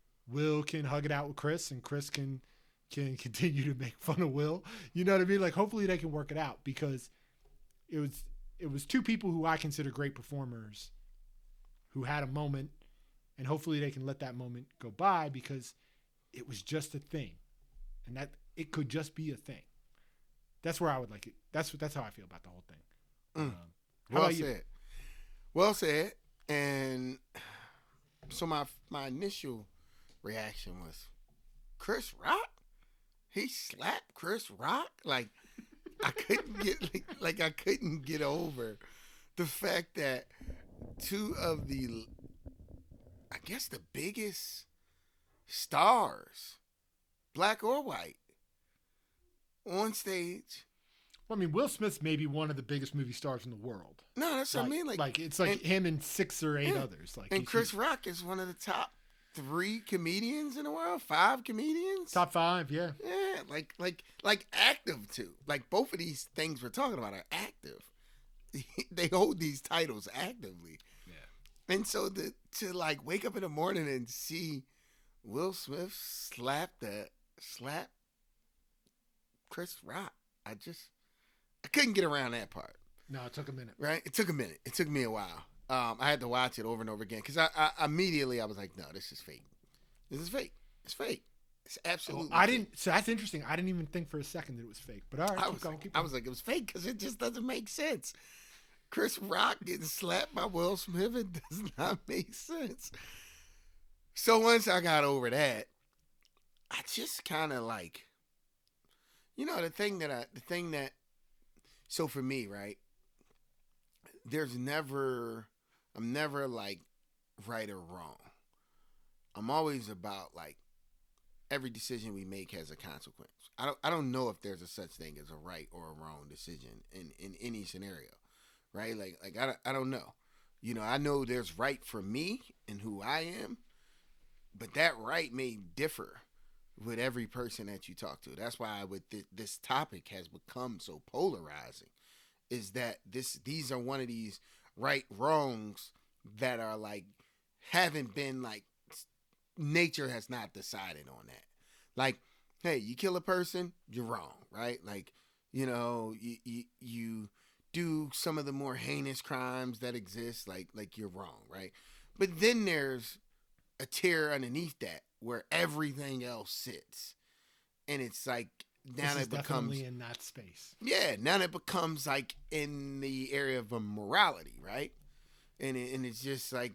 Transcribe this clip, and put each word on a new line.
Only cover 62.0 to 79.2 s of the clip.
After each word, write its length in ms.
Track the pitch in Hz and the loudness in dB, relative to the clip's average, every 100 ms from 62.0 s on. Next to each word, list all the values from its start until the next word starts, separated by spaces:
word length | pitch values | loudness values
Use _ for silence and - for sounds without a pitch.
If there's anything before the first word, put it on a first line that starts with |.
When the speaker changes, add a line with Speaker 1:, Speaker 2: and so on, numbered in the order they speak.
| 349 | 2
Speaker 1:
Top 220 | 180 175 | 4 6
five, 380 | 170 170 180 139 | 6 4 4 2
yeah. 200 | 156 175 147 | 0 -2 -4
Speaker 2:
Yeah, 340 | - 370 392 170 - | -4 0 0 -2 -4
like, 240 | 147 - - | -6 -6 -4
like, 260 | 180 165 - - | -4 -4 -10 0
like, 240 | 202 208 - | 4 4 2
active 560 | - 226 294 - 131 104 | 8 8 8 0 -4 -6
too. 200 | - 95 - 139 | -8 -8 -6 -2
Like, 240 | 143 - | -2 2
both 220 | 196 262 | 2 4
of 40 | 175 | 0
these 260 | 170 135 - | -4 -6 -6
things 280 | - 160 135 | -2 -2 -2
we're 60 | 120 | -4
talking 300 | - 269 160 | 0 0 0
about 160 | 107 | -4
are 100 | 98 - | -6 -6
active. 480 | 170 208 - 76 58 - _ - - - - - | -4 -4 -8 -14 -16 -18 _ -20 -20 -20 -20 -12
<laughs> 120 | 139 - - - | -10 -8 -8 -6
They 180 | 175 170 | 0 4
hold 300 | 185 208 196 | 8 6 6
these 220 | 156 135 | 0 -2
titles 460 | - 165 160 107 87 | 0 2 2 -2 -6
actively. 680 | 120 180 247 101 87 85 80 - - 180 | -4 -4 -6 -12 -12 -16 -18 -20 -20 -20
Speaker 1:
Yeah. 80 | - - - - - - | -18 -20 -20 -20 -10 0
Speaker 2:
And 120 | 196 214 | 0 2
so 240 | - - | 0 0
the, 240 | 185 160 - _ - | -2 -4 -6 _ -6
to, 160 | 196 | -4
like, 320 | 180 160 143 127 | 0 0 0 0
wake 180 | 202 | -2
up 120 | 226 226 | 0 -2
in 60 | |
the 60 | 185 | -2
morning 400 | 151 180 190 151 | 0 2 2 2
and 220 | 131 117 | 0 -2
see 540 | - - 165 165 139 131 _ _ _ _ _ | -8 -6 -4 -4 -6 -8 _ _ _ _ _
Will 300 | 110 120 185 | -6 -2 -2
Smith 400 | 180 - 147 185 | -2 -6 -6 -6
slap 800 | - - - - - 123 147 180 - | -6 -8 -8 -8 -4 0 0 -2 -6
the, 260 | 110 104 92 _ _ - | -6 -6 -8 _ _ -20
slap 480 | - - 127 156 - _ _ _ _ _ _ _ _ _ _ _ _ _ | -16 -10 -6 -6 -8 _ _ _ _ _ _ _ _ _ _ _ _ _